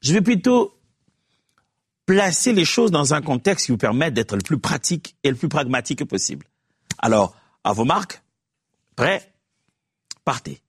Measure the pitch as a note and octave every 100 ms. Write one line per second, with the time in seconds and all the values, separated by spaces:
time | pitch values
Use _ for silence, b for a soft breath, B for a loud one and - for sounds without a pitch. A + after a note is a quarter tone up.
0 | B2+ F#3 G3 A#3 B3+ B3 G4+ _ _ _
1 | _ _ _ _ _ _ _ _ _ _
2 | - F#3+ G3 E3 - G#3+ E3+ - A#3 E3
3 | C#3 D3+ C#3+ B2+ F#3+ F#3+ - A#2+ A#2 A#2+
4 | E3 A2+ A2+ G2+ F2+ D3 - C#3 - E3+
5 | - _ C#3 B2 D#3+ D#3 C3 B2+ A2+ D3
6 | A2 G2 - C#2+ - _ _ _ _ -
7 | A2+ A2 F#2+ b b b - G2+ A#2 E3+
8 | - - _ _ _ _ _ _ _ -
9 | B2+ G3 - _ _ _ _ _ _ _
10 | _ - - B2+ - C#3